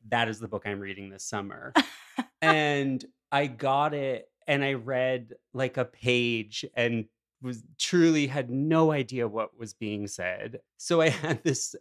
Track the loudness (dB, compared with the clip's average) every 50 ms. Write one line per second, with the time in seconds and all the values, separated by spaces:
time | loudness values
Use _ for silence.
0 | -6 -2 2 2 2 2 0 -4 -6 -6 -6 -6 -6 -6 -6 -6 -8 -10 -10 -12
1 | -12 -14 -14 -14 -10 -8 -6 -6 -6 -8 -10 -14 -6 0 2 2 2 2 -2 -18
2 | -20 -10 -8 -8 -8 -8 _ _ 4 4 4 4 4 2 2 2 0 0 -2 -2
3 | -4 -10 _ _ _ 0 0 0 0 0 -4 -2 0 2 2 2 2 0 0 -2
4 | -4 -4 -4 -6 -8 -14 _ _ _ 0 2 2 2 0 -2 -4 -4 -2 0 0
5 | 2 0 0 -2 -4 -10 -20 -20 _ _ -4 -2 -2 -2 0 -2 -4 -4 -6 _
6 | 2 4 4 4 4 2 0 -2 -4 -6 -10 -10 -10 -6 -2 0 0 2 0 -2
7 | -4 -6 _ _ _ _ _ _ -10 -10 -10 -10 -14 -14 -8 -6 -2 2 4 6
8 | 6 6 6 4 2 0 -2 -4 -4 -2 -2 0 2 4 4 6 6 6 4 2
9 | -2 -2 -2 -2 -2 -2 -2 -4 -6 -6 -8 -12 -14 -14 -10 -6 -6 -4 -4 -4
10 | -4 -6 -6 -6 -6 -4 -4 -6 -8 -10 -12 -14 -16 _ _ -8 -2 2 2 4
11 | 4 4 2 0 -2 -2 -2 0 0 0 0 0 -4 -8 -10 -12